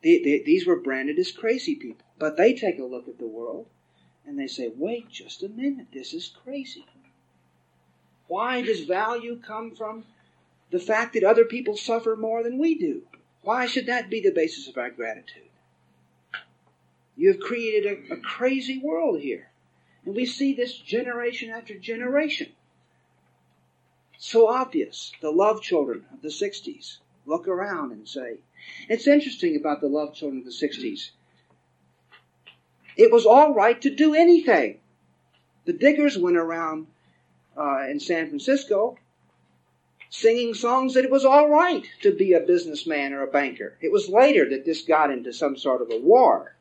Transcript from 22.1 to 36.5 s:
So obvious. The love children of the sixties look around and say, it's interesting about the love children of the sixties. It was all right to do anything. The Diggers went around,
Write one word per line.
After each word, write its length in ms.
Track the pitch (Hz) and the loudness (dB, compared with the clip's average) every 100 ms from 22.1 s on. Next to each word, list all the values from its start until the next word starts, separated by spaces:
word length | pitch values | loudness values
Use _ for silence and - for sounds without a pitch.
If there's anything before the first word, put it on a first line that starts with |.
| 277 302 - - _ _ _ _ _ _ _ _ _ _ _ _ _ _ _ _ _ | -2 -2 -6 -10 _ _ _ _ _ _ _ _ _ _ _ _ _ _ _ _ _
So 320 | - 226 226 | -2 4 4
obvious. 640 | 247 254 160 - - - - | 4 -2 -4 -6 -10 -18 -12
The 100 | 156 | -4
love 300 | 160 202 214 | 2 2 0
children 460 | - 175 139 104 - | -2 -2 -2 -6 -12
of 100 | - | -16
the 80 | 151 | -14
sixties 720 | - 202 - - - - - _ _ - | -8 -8 -8 -16 -16 -18 -20 _ _ -8
look 200 | 165 175 | -6 -4
around 460 | 180 202 180 139 | -6 -6 -8 -10
and 160 | 107 107 | -14 -14
say, 320 | 139 123 113 _ _ - - - | -14 -12 -14 _ _ -20 -20 -6
it's 180 | 226 277 | -2 4
interesting 500 | 294 285 - 175 151 | 4 4 -4 -2 0
about 240 | 151 147 | -2 -2
the 80 | 147 | -2
love 260 | 143 147 | -2 -4
children 260 | - 147 131 | -8 -10 -10
of 60 | 123 | -12
the 60 | |
sixties. 600 | 117 147 127 123 98 - _ _ _ _ _ _ _ _ _ _ _ _ _ - _ _ _ _ - | -6 -6 -6 -10 -10 -14 _ _ _ _ _ _ _ _ _ _ _ _ _ -20 _ _ _ _ 6
It 160 | 220 | 8
was 120 | 233 | 8
all 300 | 220 240 302 | 10 10 8
right 260 | 247 208 240 | 6 4 4
to 120 | 277 | -2
do 200 | 277 311 | 2 2
anything. 680 | 302 339 339 - 190 113 - _ _ _ _ _ _ _ _ | 6 8 8 6 2 2 -6 _ _ _ _ _ _ _ _
The 80 | - | -8
Diggers 460 | 175 269 302 294 202 | 2 4 4 2 0
went 180 | 180 175 | 0 0
around, 500 | 165 | 0